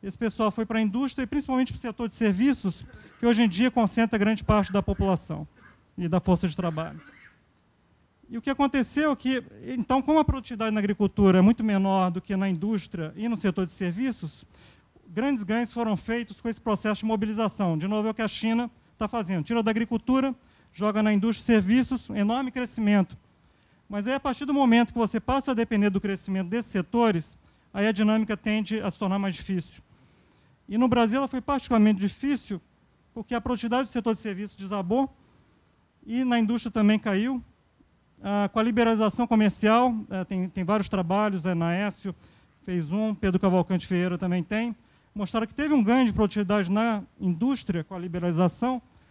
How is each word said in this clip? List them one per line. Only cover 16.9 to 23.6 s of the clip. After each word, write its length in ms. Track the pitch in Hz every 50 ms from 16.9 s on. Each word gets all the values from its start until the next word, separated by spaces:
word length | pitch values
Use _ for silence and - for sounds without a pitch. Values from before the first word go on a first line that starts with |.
| 214 -
de 60 | -
mobilização. 720 | 220 220 214 196 214 214 208 226 202 - - 208 180 165 156
De 100 | 160 190
novo, 180 | 208 214 208
é 40 | 220
o 40 | 220
que 80 | - 226
a 60 | 208
China 420 | - - - 226 226 233 240 233 _ _ _ _ _ _
tá 100 | 220 208
fazendo. 360 | - 233 214 165 190 175 151
Tira 180 | - 233 233 226
da 80 | 214
agricultura, 640 | 226 214 233 226 240 220 - - 254 262 262 269 247 - _ _ _ _ _ _ _
joga 280 | - 196 214 208 214 214
na 100 | 214 214
indústria 300 | 202 190 226 220 - -
e 40 |
serviços, 640 | - 240 220 196 185 220 254 254 - 262 240 - -
enorme 400 | 214 202 202 208 226 254 269 254
crescimento. 680 | - 262 247 214 - - 220 208 208 202 185 - - - _ _ _ _ _ _ _ _